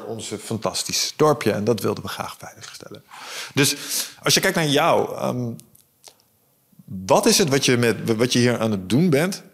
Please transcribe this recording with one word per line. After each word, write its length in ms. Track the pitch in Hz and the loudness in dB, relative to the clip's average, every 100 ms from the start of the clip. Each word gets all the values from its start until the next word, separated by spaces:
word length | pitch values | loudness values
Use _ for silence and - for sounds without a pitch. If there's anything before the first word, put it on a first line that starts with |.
| - | -6
onze 320 | 113 - 101 | -10 -10 -10
fantastisch 760 | - 110 92 - - - - - | -8 -4 -4 -4 -4 -4 -4 2
dorpje. 360 | 151 147 113 | 2 4 0
En 120 | 104 | 0
dat 160 | 107 113 | 0 0
wilden 220 | 107 101 | -2 -4
we 60 | 98 | -8
graag 280 | - 92 - | -8 -10 -12
veiligstellen. 640 | - - - - - - _ - - - - | -18 -18 -20 -18 -18 -20 _ -20 -14 -12 -8
Dus 220 | - 139 143 - - - - | 0 0 0 -6 -6 -6 -4
als 120 | - | 0
je 60 | 160 | 2
kijkt 160 | 190 180 | 2 0
naar 100 | 156 | 2
jou, 500 | 143 160 113 - - | 2 4 2 2 -2
ehm, 340 | 131 123 120 113 - _ _ _ - _ _ _ _ _ _ _ | -4 -4 -6 -8 -16 _ _ _ -20 _ _ _ _ _ _ _
wat 420 | - 95 95 156 226 | -16 -8 2 4 6
is 120 | 202 | 4
het 100 | 175 | 4
wat 160 | 139 | 2
je 120 | 135 123 | 2 2
met, 400 | 120 107 - 110 | 2 0 0 0
wat 160 | 127 | 2
je 60 | 123 | 4
hier 200 | 120 113 | 2 2
aan 100 | 113 | 0
het 180 | 104 92 | -2 0
doen 220 | 113 180 | 2 4
bent? 320 | 139 180 202 - | 4 2 -4 -12